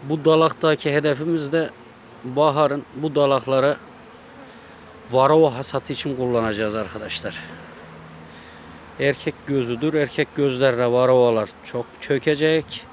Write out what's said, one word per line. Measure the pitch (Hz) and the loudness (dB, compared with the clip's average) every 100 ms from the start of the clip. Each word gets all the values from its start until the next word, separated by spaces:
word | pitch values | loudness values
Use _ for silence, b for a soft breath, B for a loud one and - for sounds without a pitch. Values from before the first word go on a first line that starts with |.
Bu | 139 156 | -4 0
dalaktaki | 147 160 160 - 160 151 156 | 4 4 4 2 0 0 0
hedefimiz | 143 151 135 156 165 143 | 0 0 -2 -2 -2 -2
de | 165 156 - - - - - | -2 -4 -8 -20 -20 -20 -16
baharın | 127 131 151 143 147 143 - - | -8 0 2 4 0 0 -8 -8
bu | 156 | -2
dalakları | 143 139 139 - 131 139 - - - - - - - B B B B - - - | 2 2 2 0 2 2 -2 -10 -20 -20 -20 -20 -20 B B B B -20 -20 -2
varroa | 123 135 156 156 | 2 4 6 4
hasatı | 120 135 139 - | 2 -6 -6 -6
için | 135 147 127 | -8 -6 -4
kullanacağız | 127 120 113 104 107 110 | 0 0 0 -2 -4 -4
arkadaşlar. | 95 107 107 - 107 - - - - - - - - 160 B B B B B B - - | -8 -10 -10 -8 -8 -10 -14 -18 -20 -20 -20 -20 -20 -20 B B B B B B -20 -2
Erkek | 139 139 - - - | -2 -2 -6 -8 -4
gözüdür. | 139 120 120 151 | -2 -2 -2 -2
Erkek | 151 143 - 147 - | -2 -2 -2 -4 -2
gözlerine | 143 127 135 120 123 | -2 2 0 2 0
varroalar | 123 127 127 120 110 104 - | 2 4 4 4 2 -2 -10
çok | - 123 117 - | -10 -10 -10 -14
çökecek. | - 139 160 147 156 160 - - - | -4 -2 0 0 2 0 -2 -14 -16